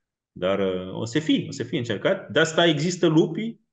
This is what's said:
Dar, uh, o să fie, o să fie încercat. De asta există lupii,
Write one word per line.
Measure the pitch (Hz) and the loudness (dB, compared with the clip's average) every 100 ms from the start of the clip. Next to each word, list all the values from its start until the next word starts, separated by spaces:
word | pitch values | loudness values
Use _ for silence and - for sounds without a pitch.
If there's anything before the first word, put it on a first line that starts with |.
| _ _ _ | _ _ _
Dar, | - 90 98 | -6 -2 0
uh, | 95 92 92 | 0 -2 -6
o | 110 117 | -8 -4
să | 156 | -4
fie, | 156 269 - | 0 0 -2
o | |
să | - | -8
fie | 113 160 | -6 -4
încercat. | 117 98 151 190 - | -4 -2 0 -2 0
De | 104 | 2
asta | 160 - 170 | 2 4 4
există | 147 170 - 175 | 4 0 2 4
lupii, | 156 190 165 226 - _ | 4 2 0 -6 -8 _